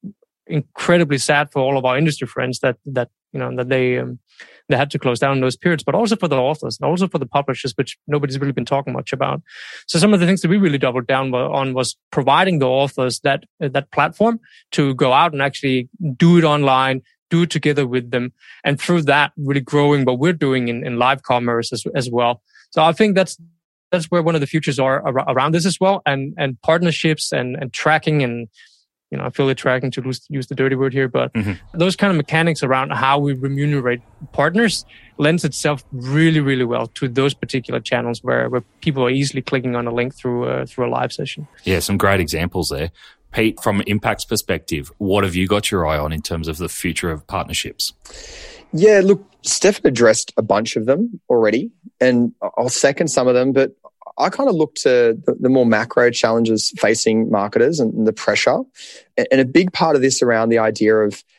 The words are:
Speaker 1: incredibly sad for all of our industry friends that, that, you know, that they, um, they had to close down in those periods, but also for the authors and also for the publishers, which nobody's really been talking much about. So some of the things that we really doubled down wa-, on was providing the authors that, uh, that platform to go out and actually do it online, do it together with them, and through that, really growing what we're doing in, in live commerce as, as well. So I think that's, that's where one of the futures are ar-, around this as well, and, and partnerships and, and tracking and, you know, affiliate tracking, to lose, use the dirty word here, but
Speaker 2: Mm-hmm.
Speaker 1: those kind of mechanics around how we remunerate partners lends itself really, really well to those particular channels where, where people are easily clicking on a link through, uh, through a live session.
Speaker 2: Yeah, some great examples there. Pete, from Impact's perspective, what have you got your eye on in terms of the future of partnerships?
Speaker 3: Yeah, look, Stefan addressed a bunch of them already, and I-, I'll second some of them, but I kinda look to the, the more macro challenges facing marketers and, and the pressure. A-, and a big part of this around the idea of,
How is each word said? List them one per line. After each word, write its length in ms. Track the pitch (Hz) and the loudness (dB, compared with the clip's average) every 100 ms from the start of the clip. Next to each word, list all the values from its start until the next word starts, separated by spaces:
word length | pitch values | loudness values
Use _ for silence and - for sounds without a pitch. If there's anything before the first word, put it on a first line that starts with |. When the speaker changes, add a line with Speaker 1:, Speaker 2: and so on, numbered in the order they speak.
| 196 - _ _ - | -16 -20 _ _ -8
Speaker 1:
incredibly 720 | 151 - - - 175 156 135 | -6 -6 -6 2 2 2 0
sad 320 | - 147 151 | 0 0 0
for 80 | 143 | 0
all 180 | 131 139 | 0 2
of 60 | |
our 120 | 127 127 | 2 2
industry 300 | 160 143 123 | 0 -2 -6
friends 320 | 131 127 123 | -6 -6 -2
that, 160 | 135 123 | -2 -4
that, 240 | 143 127 120 _ _ | -6 -6 -6 _ _
you 60 | 139 | -8
know, 160 | 127 127 | -6 -4
that 120 | 123 | -2
they, 300 | 131 127 123 | 0 2 0
um, 200 | 127 123 _ - - - - | -4 -10 _ -20 -20 -12 -2
they 80 | 131 | 0
had 140 | 143 | 0
to 80 | 139 | -2
close 200 | 135 117 | -2 0
down 180 | 139 135 | 0 0
in 40 | |
those 160 | 127 123 | 0 0
periods, 260 | 175 160 | -2 -2
but 100 | - | 0
also 220 | 170 226 220 | 0 0 0
for 120 | 170 | 0
the 80 | 135 | 0
authors 420 | 131 156 123 - | 0 -2 -6 -6
and 100 | 139 | -2
also 180 | 180 185 | 0 0
for 100 | 151 | -2
the 80 | 131 | -2
publishers, 460 | 143 143 123 135 - | -2 -2 -4 -6 -4
which 200 | 127 - - | -6 -8 -6
nobody's 320 | 147 139 135 | -4 -2 -4
really 140 | 139 | -4
been 120 | 131 | -4
talking 280 | 120 139 139 | -2 -4 -4
much 200 | 131 - | -8 -6
about. 280 | 131 135 143 - - - - - | -4 -4 -4 -10 -20 -20 -18 -4
So 120 | 170 | 0
some 140 | 208 | 2
of 80 | 196 | 2
the 60 | 175 | 2
things 160 | 190 | 0
that 60 | 165 | 0
we 60 | 202 | 2
really 200 | 185 139 | 2 0
doubled 280 | 135 123 120 | -2 -2 -2
down 240 | 135 135 | -2 -2
wa-, 200 | 123 139 | -4 -2
on 240 | 147 135 | -2 -4
was 220 | 127 123 - _ | -4 -6 -8 _
providing 480 | - 139 147 190 160 | -2 2 4 2 2
the 80 | 131 | 0
authors 540 | 131 139 - 127 - | 0 0 -2 -4 -2
that, 240 | 139 143 - - | -2 -4 -6 -8
uh, 60 | 143 | -6
that 220 | 139 - | -4 -4
platform 480 | - 156 - 220 226 _ - _ | -2 -2 2 0 0 _ -20 _
to 220 | - 143 | -2 0
go 180 | 127 135 | 2 2
out 200 | 131 170 | 4 2
and 80 | 143 | 2
actually 480 | 139 - 139 127 123 - 160 123 | -4 -2 -2 -2 -4 -8 -6 2
do 200 | 170 175 | 6 6
it 60 | |
online, 580 | 160 147 139 131 131 131 - _ - | 4 2 2 2 2 -2 -8 _ -4
do 120 | 165 | -2
it 80 | 170 | 0
together 360 | 151 147 143 127 | 0 -2 0 0
with 240 | 123 120 | -2 -2
them, 220 | 123 123 - - - | -4 -4 -10 -20 -8
and 160 | - 143 | -4 -2
through 220 | - 175 | 0 0
that, 300 | 143 139 143 - | 2 2 2 -2
really 220 | 139 139 | -2 -2
growing 440 | 127 147 147 143 | 0 2 4 4
what 140 | 127 127 | 2 2
we're 140 | 165 | 0
doing 340 | 165 143 131 120 | 0 0 0 -2
in, 160 | 120 139 | -4 -4
in 120 | 120 | 0
live 240 | 123 135 | 0 0
commerce 500 | - 123 120 117 113 | 0 -2 0 -2 -2
as, 120 | 120 - | -6 -6
as 160 | 151 123 | -4 -2
well. 320 | 120 120 120 _ _ _ | 0 0 -2 _ _ _
So 120 | 160 | 2
I 100 | 160 | 2
think 220 | 165 214 | 4 2
that's, 240 | 190 185 - - _ _ _ _ | 2 0 -4 -20 _ _ _ _
that's 160 | 175 160 | -4 0
where 160 | 175 | 0
one 120 | 165 | 2
of 60 | 165 | 0
the 60 | 139 | 0
futures 320 | 160 143 127 | -2 -2 0
are 220 | 135 135 151 | 0 0 -2
ar-, 260 | 127 135 | -2 0
around 200 | 131 143 | 0 2
this 120 | 170 180 | 2 0
as 120 | - | 0
well, 240 | 190 196 | 0 0
and, 300 | 147 139 139 - | 0 -2 -4 -4
and 240 | 139 123 | -4 -2
partnerships 680 | - 170 175 151 160 151 - | 0 2 2 0 0 -2 -2
and, 240 | 143 127 127 | -4 -4 -6
and 160 | 127 | -10
tracking 500 | - 151 156 160 151 | -4 0 0 2 0
and, 260 | 127 120 113 _ - _ _ _ - | 0 -4 -10 _ -20 _ _ _ -12
you 80 | 143 | -10
know, 60 | |
affiliate 340 | 131 - 135 127 | -6 -2 0 0
tracking, 320 | 139 127 131 | 0 -2 -2
to 100 | 131 | -6
lose, 240 | 131 127 - | -8 -8 -8
use 160 | 139 123 | -8 -6
the 80 | |
dirty 200 | 131 135 | -2 0
word 200 | 131 135 | 0 -2
here, 120 | 135 131 | -2 -2
but 240 | 127 127 | -2 -2
Speaker 2:
Mm-hmm. 440 | 113 101 90 - 170 | -2 -4 -6 -8 -2
Speaker 1:
those 180 | 185 - | -2 0
kind 140 | 202 | 0
of 60 | 165 | 0
mechanics 460 | 139 160 165 156 | 0 0 0 0
around 300 | 131 131 139 | 0 0 -2
how 260 | 123 131 143 | -2 2 2
we 160 | 143 | 0
remunerate 640 | 131 135 139 147 143 123 120 - - 143 | -2 -4 -2 -2 0 0 -4 -6 -20 -8
partners 540 | - 151 185 226 - - - - - | -2 0 2 0 -2 -10 -20 -14 -2
lends 260 | 147 170 | 0 0
itself 400 | 151 - 151 143 - | -2 -2 -2 -4 -6
really, 480 | 131 127 147 165 156 | -10 -2 2 4 4
really 240 | 139 131 | 2 0
well 220 | 120 120 117 | 0 -2 -4
to 220 | - 131 | -6 -4
those 260 | 120 139 | 0 0
particular 440 | - - 131 117 127 | 0 -4 -6 -4 -6
channels 460 | - 120 120 117 | -2 -2 -2 -4
where, 240 | 127 123 120 | -2 0 0
where 140 | 127 - _ | -4 -6 _
people 240 | 165 135 | -4 0
are 60 | 123 | 0
easily 320 | 135 139 139 | 0 -2 -4
clicking 340 | - 135 123 120 | -4 -2 -2 -4
on 100 | 120 | -2
a 60 | |
link 220 | 120 123 | -2 -4
through, 320 | - 127 120 123 | -4 -4 -2 -2
uh, 180 | 131 | -4
through 220 | 123 - 120 | -6 -4 -2
a 40 | |
live 220 | 123 127 | -2 -4
session. 340 | - 135 - 151 _ | -4 -8 -10 -16 _
Speaker 2:
Yeah, 160 | - 90 | -2 -2
some 180 | - 98 | 0 0
great 220 | 98 98 | 2 2
examples 500 | 78 80 90 90 78 | 0 -2 -4 -4 -4
there. 200 | 71 82 - - _ _ | -4 -8 -10 -20 _ _
Pete, 280 | - 110 - | -2 -2 0
from 200 | 110 101 | -2 -2
Impact's 420 | - 104 117 104 | -2 -2 -2 -4
perspective, 680 | - 110 - 82 - 78 69 - | -4 -6 -4 -6 -4 -8 -8 -6
what 280 | 101 101 | 0 0
have 100 | 98 | 0
you 120 | 87 92 | 0 0
got 240 | 101 - | 0 0
your 160 | 98 78 | -2 0
eye 120 | 78 | 0
on 120 | 76 | -2
in 120 | 78 | -4
terms 260 | - 82 80 | -6 -6 -6
of 80 | 78 | -6
the 140 | - | -8
future 400 | - 87 80 87 | -6 -6 -4 -6
of 160 | 78 - | -6 -6
partnerships? 640 | 95 - 76 - - - - - - - - - - - | -6 -6 -6 -8 -6 -8 -10 -20 -20 -18 -18 -20 -20 -8
Speaker 3:
Yeah, 300 | 156 214 202 | 4 6 6
look, 180 | 190 202 - _ | 6 2 -2 _
Stefan 440 | - - 185 208 156 | -6 0 2 4 2
addressed 460 | 120 113 110 - - | 4 4 4 0 -2
a 40 | |
bunch 340 | 107 101 113 117 | 0 0 0 -2
of 100 | 110 | 0
them 340 | 151 240 196 - | 0 0 -4 0
already, 420 | 120 107 113 226 - - - | 2 4 2 -2 -10 -12 0
and 320 | 127 120 120 - | 2 4 2 -2
I-, 60 | 101 - | -6 -4
I'll 140 | 131 | -4
second 380 | - 139 135 165 | 2 2 2 0
some 200 | - 127 | 2 2
of 60 | |
them, 180 | 123 131 | 4 2
but 200 | 131 131 - - _ - - | 2 0 -2 -20 _ -12 -4
I 100 | - | -2
kinda 240 | - 269 | 0 0
look 220 | 170 151 - | 2 0 0
to 420 | 139 123 117 113 - | 2 4 4 2 -2
the, 80 | 120 | 0
the 80 | 127 | 2
more 160 | 131 | 4
macro 460 | 120 107 117 - 120 | 4 2 0 2 2
challenges 600 | 117 117 113 113 110 - - | 4 2 2 2 0 -2 0
facing 520 | 107 113 113 110 113 | 0 2 2 0 2
marketers 500 | 104 104 117 131 160 | 0 0 2 2 2
and, 140 | 113 | -2
and 120 | 113 110 | 0 -2
the 60 | |
pressure. 460 | 107 - 104 - 160 262 - - - _ - | 0 -2 0 2 0 -2 -14 -20 -20 _ -4
A-, 140 | - | 2
and 80 | 135 | 2
a 40 | 131 | 4
big 260 | 151 185 | 4 2
part 240 | - 160 143 | 2 2 4
of 60 | |
this 200 | 131 - | 2 2
around 280 | 123 113 113 | 2 2 2
the 80 | 113 | 2
idea 360 | 110 107 107 110 | 2 2 4 4
of, 280 | 104 101 - | 2 -2 -14